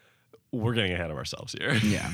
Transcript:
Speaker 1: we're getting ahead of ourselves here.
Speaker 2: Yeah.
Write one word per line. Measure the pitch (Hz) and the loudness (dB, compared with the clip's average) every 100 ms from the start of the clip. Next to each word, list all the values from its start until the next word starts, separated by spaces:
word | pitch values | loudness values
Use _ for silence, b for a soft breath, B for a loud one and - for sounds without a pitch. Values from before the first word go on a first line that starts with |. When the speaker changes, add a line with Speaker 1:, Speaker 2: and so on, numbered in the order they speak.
| b b b - _ | b b b -20 _
Speaker 1:
we're | 123 110 | 0 2
getting | 117 95 | 2 2
ahead | 87 82 | 0 -2
of | 71 | -4
ourselves | 78 - - - | -6 -8 -10 -4
here. | 123 113 | 0 2
Speaker 2:
Yeah. | 107 98 - | 4 2 -2